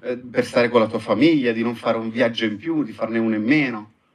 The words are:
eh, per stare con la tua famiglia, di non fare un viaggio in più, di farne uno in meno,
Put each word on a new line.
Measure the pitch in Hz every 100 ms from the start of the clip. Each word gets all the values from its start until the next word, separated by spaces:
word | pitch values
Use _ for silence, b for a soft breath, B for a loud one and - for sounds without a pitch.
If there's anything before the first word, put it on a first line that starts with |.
eh, | 123 123
per | 123 117
stare | 120 127 120
con | 117
la | 110
tua | 113
famiglia, | 107 107 151 156 120
di | 113
non | 117 117
fare | 123 113
un | 113
viaggio | 113 120 117 113
in | 104
più, | 160 160
di | 117
farne | 110 113 113
uno | 113 107
in |
meno, | 110 156 135 110 107 _ _